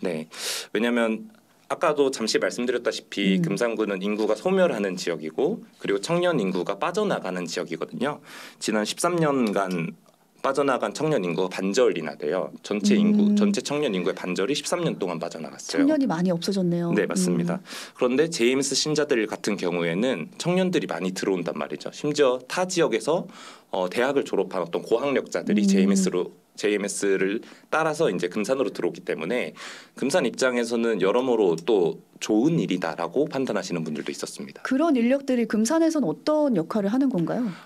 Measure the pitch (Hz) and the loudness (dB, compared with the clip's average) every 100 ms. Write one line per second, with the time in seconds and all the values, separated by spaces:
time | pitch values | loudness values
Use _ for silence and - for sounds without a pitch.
0 | 95 78 78 - - - - 104 120 120 | -4 -4 -8 -10 -8 -8 -4 -2 0 2
1 | 113 110 - - _ _ - 139 170 147 | 2 -2 -8 -20 _ _ -8 -2 0 2
2 | 135 135 110 143 95 120 123 123 113 - | 0 0 -2 0 0 -2 -2 -2 -2 -6
3 | - - 139 95 170 101 120 107 104 98 | -8 0 2 4 2 0 -2 0 -2 -2
4 | 98 104 107 110 185 190 180 117 98 90 | -2 0 0 0 2 4 2 2 -2 -2
5 | - 80 78 - 143 233 - - - 196 | -4 -4 -6 -2 -2 -2 -10 -10 -2 -2
6 | - 170 175 151 95 92 - 98 160 180 | 0 0 2 0 0 -2 -2 -2 -2 0
7 | 208 117 92 90 85 - 82 82 87 - | 0 -2 -4 -6 -6 -6 -6 -6 -8 -4
8 | 131 143 - - - - - 107 107 - | -4 -6 -12 -18 -18 -10 -2 0 -2 -2
9 | 170 175 156 135 113 98 95 90 82 - | -2 2 2 2 2 0 -2 -2 -6 -8
10 | _ _ _ _ 131 139 139 120 104 - | _ _ _ _ -2 0 2 2 0 -2
11 | 151 139 90 82 92 92 95 101 120 85 | 0 0 0 0 -2 -2 0 4 4 2
12 | 78 71 76 90 73 - - 104 - - | -4 -6 -2 -2 -4 -8 -4 0 4 4
13 | 107 104 104 104 104 98 - 147 147 92 | 6 4 4 4 2 2 -2 -2 -2 0
14 | 87 87 92 87 98 143 - 175 160 92 | -2 -4 -4 -2 -2 -2 -2 -2 -2 -2
15 | 92 87 85 82 73 67 - - 285 311 | -4 -4 -6 -8 -12 -12 -6 2 2 4
16 | 254 165 180 170 170 196 180 170 170 170 | 2 2 0 0 0 0 0 0 0 2
17 | - 190 180 175 170 - - - - - | 2 0 0 0 0 -4 -8 -14 -12 -2
18 | 127 131 165 165 117 131 139 131 156 151 | 0 2 2 4 2 4 0 0 0 0
19 | 143 120 104 104 - 95 90 87 85 87 | 2 2 0 -2 -4 -2 0 0 0 2
20 | 127 107 78 - 175 180 185 165 - 82 | 0 0 -6 -6 0 2 2 0 -2 -4
21 | 92 - - 92 82 76 71 - - - | -4 -2 0 0 -2 -4 -6 -8 -10 -6
22 | 147 143 135 127 - - 185 180 139 110 | -4 2 4 2 -4 -4 -2 2 2 2
23 | - 170 - - - - - 95 90 104 | 0 0 -2 -14 -20 -20 -8 -4 -2 0
24 | 127 139 - 98 95 95 85 - - 113 | 0 0 0 0 0 -2 -2 -4 0 0
25 | 143 123 - 90 - 104 101 98 98 98 | 2 -2 -2 -4 0 2 4 4 4 4
26 | 92 92 87 - _ - 104 104 101 - | 2 0 -4 -8 _ -4 0 0 -2 -2
27 | 101 95 95 107 - - - 156 160 156 | 0 2 0 -2 -8 -18 -4 -2 0 0
28 | 151 90 87 110 101 135 104 - 87 - | 0 0 -2 -2 -2 0 -2 -2 -4 -4
29 | - 76 80 123 82 - - - - - | -6 -4 -2 -2 -4 -8 -16 -16 -16 -6
30 | 131 175 127 - 131 120 117 117 117 107 | 0 2 0 0 0 2 0 0 2 2
31 | 92 117 131 113 95 82 - 104 82 - | 4 2 2 4 4 2 2 4 4 -2
32 | - - - 110 143 165 92 90 87 78 | -12 -10 0 4 4 2 0 0 -2 -4
33 | 87 131 156 139 123 104 87 87 80 76 | -2 0 0 -2 -2 -2 -2 -4 -4 -6
34 | 69 71 - - 69 - - 262 330 262 | -6 -6 -8 -10 -14 -10 -2 2 4 4
35 | 233 277 277 247 220 214 226 330 330 311 | 4 2 0 0 2 2 2 4 2 2
36 | 190 151 - 302 294 202 160 220 196 254 | 0 -2 0 2 2 2 0 0 0 2
37 | 277 180 160 180 240 165 | 2 2 0 -2 -4 -6